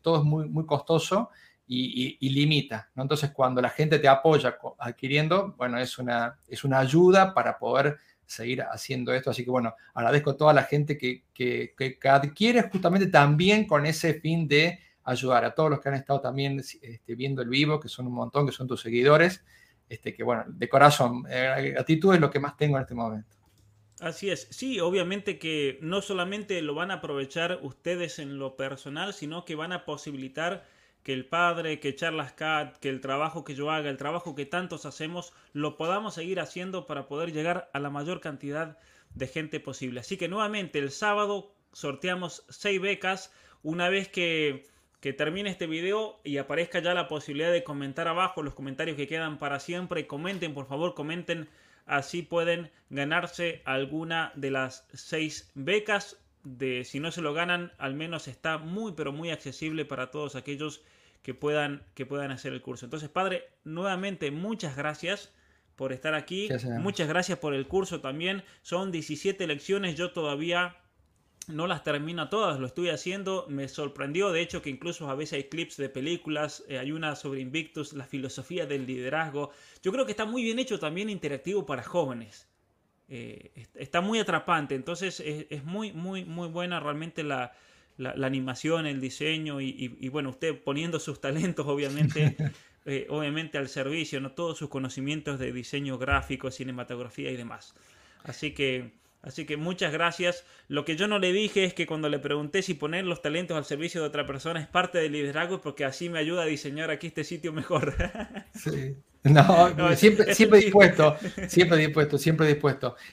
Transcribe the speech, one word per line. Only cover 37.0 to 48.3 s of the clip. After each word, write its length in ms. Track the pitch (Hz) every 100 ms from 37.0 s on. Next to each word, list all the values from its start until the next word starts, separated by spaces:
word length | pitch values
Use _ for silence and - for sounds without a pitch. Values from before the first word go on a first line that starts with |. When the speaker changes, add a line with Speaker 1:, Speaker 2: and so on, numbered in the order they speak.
| 135
Speaker 2:
poder 240 | 147 170
llegar 380 | 156 165 175 -
a 60 | 139
la 100 | 143
mayor 300 | 143 151 180
cantidad 580 | 156 135 143 151 160 151 _ _ _ -
de 120 | 127
gente 320 | 160 156 151
posible. 420 | 143 127 127 120
Así 160 | - 190
que 100 | 170
nuevamente 500 | 202 208 214 180 147
el 140 | 139
sábado 600 | - 208 208 202 202 196 _ _
sorteamos 720 | - 147 135 185 180 170 - -
seis 320 | - 208 190
becas. 500 | 196 196 185 190 - _ _ _
Una 260 | 151 175 180
vez 180 | 196 185
que, 580 | 185 170 160 151 131 - _ _ _
que 140 | 139
termine 360 | 131 151 190 202
este 180 | 180 165
video 520 | 160 185 214 214 -
y 140 | 151 139
aparezca 420 | 135 147 170 175
ya 140 | 170
la 140 | 180 170
posibilidad 440 | 151 151 143 170
de 120 | 170
comentar 440 | 170 143 139 135 170
abajo 360 | 170 185